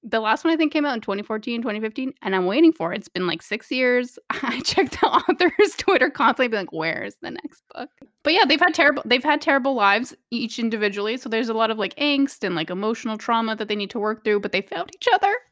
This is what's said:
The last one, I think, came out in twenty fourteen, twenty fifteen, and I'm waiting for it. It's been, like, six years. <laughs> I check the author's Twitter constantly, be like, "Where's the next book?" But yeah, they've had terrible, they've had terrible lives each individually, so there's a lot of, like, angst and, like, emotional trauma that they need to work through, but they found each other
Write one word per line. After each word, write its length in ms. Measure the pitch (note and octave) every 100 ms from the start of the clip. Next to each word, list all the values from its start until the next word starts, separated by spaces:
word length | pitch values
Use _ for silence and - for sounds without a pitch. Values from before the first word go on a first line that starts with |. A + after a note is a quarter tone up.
The 140 | A#3 A3+
last 240 | G#3+ C#4
one, 100 | E4
I 40 | D#4+
think, 160 | D#4
came 120 | D#4
out 100 | D4
in 60 | A#3+
twenty 220 | - G3
fourteen, 400 | G#3 A3 G#3+ A#3
twenty 160 | A#3 G#3
fifteen, 340 | A3 G#3+ C4 -
and 120 | G#3+
I'm 120 | F#3+ F3+
waiting 260 | A3 E4
for 200 | E4 E3
it. 40 | F3+
It's 120 | -
been, 200 | - F3+
like, 120 | E3
six 300 | - G#3+ -
years. 480 | B3+ B3+ B3 B3 -
<laughs> 60 | _
I 300 | - B3+ A#3+
check 280 | - - D#4
the 160 | - -
author's 720 | - - E4+ F4+ - G#4+ -
Twitter 340 | - F4+ C#4
constantly, 380 | - C#4 C4 B3
be 80 | A3
like, 160 | F#3
"Where's 420 | D#3+ D#3+ - G3 -
the 80 | -
next 320 | A#3+ D4+ - _
book?" 160 | - - _ - _
But 80 | -
yeah, 120 | E4+
they've 140 | F#4+ C#4+
had 160 | F4+
terrible, 300 | D#4 D4 C#4+ A3+
they've 160 | B3
had 180 | D4+ D4+
terrible 340 | D#4+ C#4 C4 C4
lives 360 | G3+ G3+ B3+ - _
each 260 | A#3 A3+ -
individually, 580 | A#3 A3 G#3 G3+ G#3 B3
so 100 | B3+
there's 200 | A3+ A#3
a 60 |
lot 160 | A3 A3
of, 80 | A3
like, 160 | G3+ -
angst 440 | D4 C#4+ C#4 -
and, 140 | G3+ E3+
like, 120 | D#3+
emotional 480 | F#3 G#3+ A3+ A#3 G#3+
trauma 380 | - A#3 A3+
that 140 | A3 G#3+
they 80 | G#3
need 140 | G3+
to 100 | A#3+
work 240 | G#3 A3
through, 160 | - G#3
but 100 | G3+
they 100 | F#3+
found 280 | G3 G#4+ F4+
each 140 | - -
other 180 | G#4+ G4 A4+ _